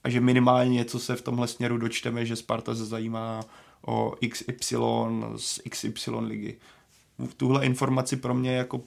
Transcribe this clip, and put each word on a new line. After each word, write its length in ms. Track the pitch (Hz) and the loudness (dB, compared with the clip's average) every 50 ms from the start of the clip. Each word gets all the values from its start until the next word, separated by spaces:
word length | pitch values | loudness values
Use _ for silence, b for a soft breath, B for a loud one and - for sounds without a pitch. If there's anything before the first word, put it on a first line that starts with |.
| - | 0
a 60 | 127 | 2
že 120 | 120 123 | 2 4
minimálně 480 | 123 127 127 127 123 127 127 127 127 127 | 6 6 8 8 8 8 6 6 6 4
něco 300 | 123 123 117 - - 120 | 4 2 0 -2 -4 -6
se 160 | - - 127 | -4 -4 -4
v 60 | 120 | -4
tomhle 260 | - - 123 120 120 | -2 -4 -2 0 -2
směru 300 | 120 - - 127 120 120 | -2 -2 -2 -2 0 0
dočteme, 480 | 117 117 113 113 - - 120 120 120 117 | 0 0 -2 -2 -2 -4 -4 -2 -2 -4
že 100 | 117 117 | -4 -4
Sparta 400 | 113 - - 113 113 113 - 117 | -6 -4 -4 -4 -4 -2 -6 -6
se 100 | 113 113 | -6 -6
zajímá 560 | 107 113 113 113 113 113 113 113 113 113 110 110 B B B B B B B - | -6 -6 -6 -6 -4 -6 -6 -6 -6 -6 -8 -10 B B B B B B B -4
o 260 | - 117 113 113 113 - - | -2 0 0 0 0 -2 -2
X 220 | 123 120 120 - - | -4 -4 -4 -6 -8
Y 880 | - 127 - - - 123 117 117 113 117 117 117 113 113 113 113 110 - | -8 -8 -6 -4 -2 0 2 2 2 2 2 0 0 -2 -4 -4 -6 -8
z 220 | - - - - - - | -8 -6 -6 -8 -8 -10
X 200 | - - - - | -10 -10 -6 -6
Y 420 | 110 110 - - 120 117 117 113 | -6 -6 -6 -6 -6 -4 -4 -4
ligy. 300 | 110 110 107 104 107 - b b b b b b b b b b _ _ - 123 127 - | -4 -6 -6 -8 -8 -10 b b b b b b b b b b _ _ -10 -10 -10 -6
Tuhle 280 | - 135 127 135 139 135 | -2 2 2 4 4 4
informaci 500 | 131 127 127 135 127 131 131 127 - 151 | 2 2 2 2 2 2 2 2 0 -2
pro 160 | 131 - 123 123 | -2 -2 0 0
mě 180 | 127 127 127 127 | 0 2 2 0
jako 260 | 127 127 127 - 123 - | 0 -2 -2 -6 -8 -8